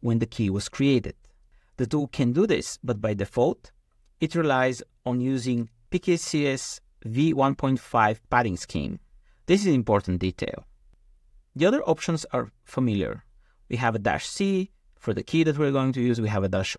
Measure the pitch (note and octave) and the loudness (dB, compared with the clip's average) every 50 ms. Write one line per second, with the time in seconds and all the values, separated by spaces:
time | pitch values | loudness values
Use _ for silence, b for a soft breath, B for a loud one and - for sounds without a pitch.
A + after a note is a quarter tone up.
0 | - A#2+ A2+ A2+ A#2 - - - A2 G2 F#2+ G2+ - - - - C3+ C#3 C3+ A#2+ | -2 0 0 0 0 -2 -2 0 0 0 0 -2 -4 -4 -2 0 2 4 4 2
1 | G2 F#2+ - _ - _ _ _ _ _ _ _ _ _ _ - B2+ A#2 - D3+ | 0 -4 -10 _ -20 _ _ _ _ _ _ _ _ _ _ -6 -4 -2 -2 -2
2 | C#3+ - - - B2+ A#2+ B2 D#3+ G#3+ G#3+ D#3 - - - - - - B2+ A#2 G#2 | -4 -2 -2 0 0 2 2 2 2 2 2 0 -2 -6 -10 -8 -4 -4 -4 -2
3 | - A2 G#2 G2+ G2+ - - B2 B2 D#3+ - - - - _ _ _ _ _ _ | -2 -2 -2 -2 -4 -2 0 2 2 2 0 -2 -8 -20 _ _ _ _ _ _
4 | _ _ _ - E3 D#3 - E3+ D#3+ D3 C3 B2+ B2+ C3 B2+ - - - _ _ | _ _ _ -6 -4 -2 0 0 0 2 2 2 2 0 0 -4 -10 -18 _ _
5 | - B2+ B2 B2 B2 C3 C3+ B2+ A#2+ C3 B2 A#2+ A#2 - _ _ _ _ - F3 | -4 -2 -2 0 0 0 -2 -2 -2 -2 -2 -2 -2 -6 _ _ _ _ -4 -2
6 | - F#3 F3 E3 - - - D3+ D3 C#3 C3+ C3 - - - - _ _ _ _ | 0 0 0 0 0 -2 -2 0 0 0 -2 -4 -6 -10 -12 -14 _ _ _ _
7 | - A2+ A2+ C3 D3+ E3 D#3 C#3 C3+ C#3 - - - C3 C3 B2 - - - A#2 | -10 -4 0 2 2 2 4 4 2 2 2 0 0 0 0 -2 -2 0 2 2
8 | G#2+ G#2+ A2+ - _ - - B2 A#2+ G#2+ F2 - - - - D#2 C#2+ - - - | 4 2 2 -2 _ 0 0 2 2 0 -2 -6 -6 -6 -6 -6 -6 -6 -8 -12
9 | - _ - - _ _ _ _ _ - F3+ G3+ G#3 F#3 D3 B2+ A2 - G#2+ G2+ | -14 _ -20 -20 _ _ _ _ _ 2 2 4 4 4 2 2 2 2 2 2
10 | - - F2+ F2 F#2 F#2 - - - - - - - - - _ _ - - _ | 2 0 -2 0 -2 -2 -4 -4 -6 -8 -8 -8 -12 -18 -20 _ _ -20 -20 _
11 | _ _ _ _ _ _ - - _ _ - C3 D#3+ G3 B3+ D4+ - - D#3 - | _ _ _ _ _ _ -20 -20 _ _ -2 2 2 4 2 2 2 0 -2 -2
12 | - - E3 D#3 - - - B2 A#2+ - - _ _ - - C3 B2+ A#2 G#2 G2+ | -2 -2 -2 -2 -4 -4 -4 -4 -4 -6 -10 _ _ -8 -2 0 0 2 2 0
13 | E2 A1+ A1 - - _ _ _ _ _ _ _ _ - - A#2 B2 A#2+ A2 G#2+ | 0 -2 -4 -8 -14 _ _ _ _ _ _ _ _ -6 -4 -2 0 0 0 0
14 | G2+ A#2 D2 - - - - - G3 G3 G3 F#3 F#3+ - _ _ _ _ _ _ | 0 0 0 -2 -4 -6 -4 -2 0 0 0 0 -2 -4 _ _ _ _ _ _
15 | - A#2 G#2 G2 - - - D#3+ D#3 D#3+ C#3+ D3 D3+ C#3 C#3 C3+ C3 C3+ B2+ C3 | -6 -4 -4 -4 -4 0 2 2 2 2 2 2 0 0 2 2 0 0 0 0
16 | A#2+ B2 A#2 A#2 A2 G#2 G#2+ G2+ F#2+ F#2 G2 F#2+ F#2+ - - | 0 0 2 0 0 0 0 0 0 0 0 -2 -2 -4 -6